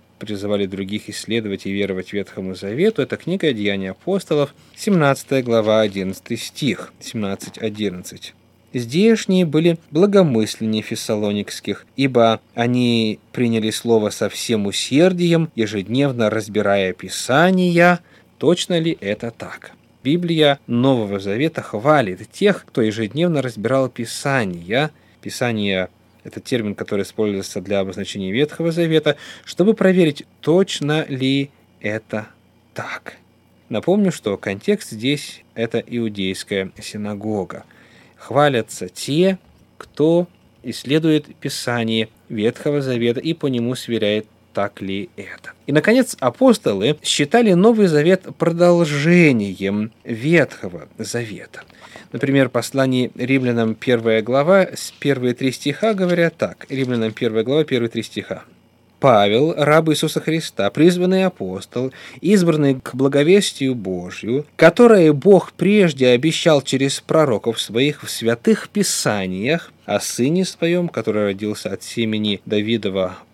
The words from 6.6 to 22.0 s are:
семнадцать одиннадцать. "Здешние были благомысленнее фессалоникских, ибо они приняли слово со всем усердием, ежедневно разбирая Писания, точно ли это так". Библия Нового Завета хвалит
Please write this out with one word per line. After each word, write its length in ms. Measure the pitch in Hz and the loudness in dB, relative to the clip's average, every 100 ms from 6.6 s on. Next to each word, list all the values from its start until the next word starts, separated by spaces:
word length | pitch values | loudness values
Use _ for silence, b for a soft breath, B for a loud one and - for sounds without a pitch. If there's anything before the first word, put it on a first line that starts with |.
| 143 92 - _ | -4 -4 -8 _
семнадцать 560 | - 120 101 98 - - | -12 -6 -6 -6 -10 -8
одиннадцать. 760 | 110 104 101 90 95 - - - _ _ _ | -8 -4 -6 -6 -14 -16 -20 -20 _ _ _
"Здешние 720 | 131 117 151 220 220 - 185 175 | -8 -4 2 4 4 2 2 2
были 320 | 151 170 165 - | 2 2 0 -2
благомысленнее 880 | 147 202 196 170 113 104 - 113 110 | 0 4 6 4 2 0 -2 -2 -2
фессалоникских, 1040 | 104 110 - 107 104 101 98 - - 101 - - | -4 -8 -4 -2 -2 -2 -6 -10 -8 -8 -10 -2
ибо 420 | 139 123 113 110 - - | 0 4 4 2 -4 -2
они 640 | 120 123 123 117 110 - _ | 0 2 2 2 0 -4 _
приняли 360 | - 120 113 110 | -2 0 0 -2
слово 420 | 104 117 110 104 | -4 2 2 2
со 180 | - 104 | -2 -4
всем 360 | - - 113 101 | -4 -2 -2 -2
усердием, 840 | 95 - 135 185 180 175 165 160 - | -4 -2 2 2 2 2 2 0 -2
ежедневно 760 | 107 104 95 123 143 120 107 | -4 -4 -4 -2 -2 0 0
разбирая 640 | 110 104 104 101 101 92 | 0 -4 -2 0 0 0
Писания, 1080 | 92 92 - - 131 180 185 180 170 175 175 b b b _ | -4 -10 -10 0 2 4 4 2 4 4 4 b b b _
точно 420 | 131 180 - 175 | 0 0 0 -2
ли 180 | 165 147 | -2 -4
это 280 | 98 107 117 | -6 -6 -6
так". 440 | - 98 - - - _ _ 127 | -10 -14 -14 -18 -20 _ _ -2
Библия 520 | 175 175 165 151 139 - | 0 0 2 4 2 -2
Нового 520 | 120 135 127 104 98 | 0 2 2 0 -4
Завета 420 | 98 107 156 - | -4 -2 -2 -4
хвалит 720 | - 107 127 151 | -8 -4 2 2